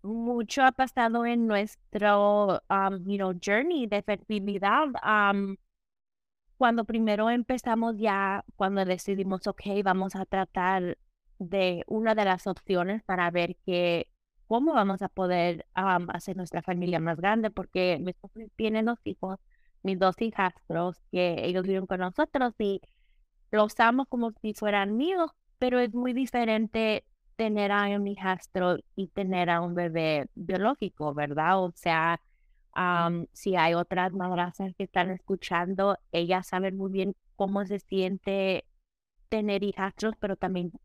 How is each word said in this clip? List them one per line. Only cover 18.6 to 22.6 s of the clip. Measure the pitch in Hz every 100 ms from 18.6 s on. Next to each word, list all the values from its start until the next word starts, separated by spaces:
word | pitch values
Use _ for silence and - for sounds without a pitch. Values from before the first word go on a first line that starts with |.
| 220 220
dos | 226 240 -
hijos, | 190 185 190 _ _ _ _
mis | 196 190
dos | 190 180
hijastros, | 226 214 185 - _ 165 175 180 _
que | 180 180 165 -
ellos | 185 190
viven | 190 190
con | 185
nosotros | 180 180 302 277 247
y | -